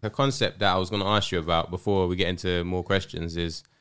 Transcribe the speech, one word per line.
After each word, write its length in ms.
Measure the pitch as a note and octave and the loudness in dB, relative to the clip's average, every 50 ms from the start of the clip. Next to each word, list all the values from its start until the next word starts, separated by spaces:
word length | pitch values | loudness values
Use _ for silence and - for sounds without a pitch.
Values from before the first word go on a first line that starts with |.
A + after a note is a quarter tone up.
The 100 | - G#2+ | -8 -6
concept 480 | - - C#3 C3+ C3 - A2+ - - - | -2 0 0 0 0 0 0 0 0 2
that 120 | G#2 G2 | 2 2
I 60 | F#2 | 4
was 140 | F#2+ F#2 F2+ | 2 2 0
gonna 160 | G#2 G2+ F#2+ G2 | -2 0 2 2
ask 220 | G#2+ G#2 G2+ - | 2 2 2 2
you 80 | F#2 F2 | -2 -2
about 320 | D#2 E2 E2+ E2 D#2 E2 | 0 2 2 2 0 0
before 360 | F2+ F2+ - G#2 G2+ F#2+ F#2 | -4 -4 -2 0 2 2 2
we 80 | F2 F#2 | 2 0
get 120 | F2+ F#2 F2+ | 0 0 0
into 340 | F#2 F2+ - F#2 F2+ F2 E2+ | -2 -2 -2 0 0 0 0
more 200 | F2+ F2+ F2+ F2 | 0 -2 -2 0
questions 540 | - G2 F#2+ F#2 - - E2+ E2+ E2+ E2 | 0 0 0 0 -2 -6 -6 -6 -4 -4
is, 260 | E2+ E2+ E2 D#2 - - _ _ _ | -4 -4 -4 -6 -8 -14 _ _ _